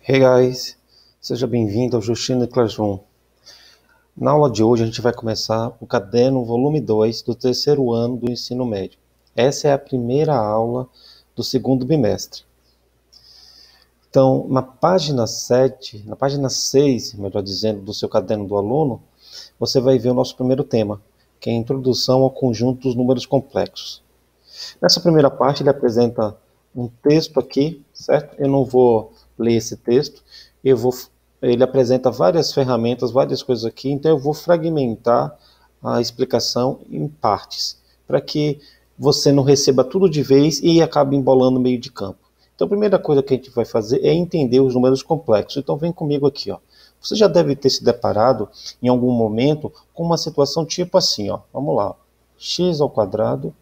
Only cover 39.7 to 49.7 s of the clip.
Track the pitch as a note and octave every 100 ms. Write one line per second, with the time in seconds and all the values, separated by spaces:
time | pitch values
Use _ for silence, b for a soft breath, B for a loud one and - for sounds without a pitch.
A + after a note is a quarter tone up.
39.7 | C3 B2+ F#3+ F#3+ D3+ B2+ C3+ D3+ D3 E3+
40.7 | E3 D#3+ D3+ C#3 C#3 B2+ C3 B2+ B2+ B2+
41.7 | B2 - - G2 - _ _ _ _ F3+
42.7 | G3+ G#3 F#3 F#3 C#3+ C3+ B2 - A#2 A2+
43.7 | A#2 G#2+ C3+ - D#3+ F3 E3+ C3 B2+ C3+
44.7 | B2 B2+ C3 - D#3 - G#2 - C#3 C#3
45.7 | D3+ E3+ E3+ D3+ C#3+ C#3 - G2 F2+ _
46.7 | b b b - G#3+ G3+ E3+ D3+ C3+ C3+
47.7 | - - A#2 G#2 G2+ A#2+ A#2 G#2 B B
48.7 | B B2 B2+ B2 A#2+ A2 A2 C#3 D3+ D3+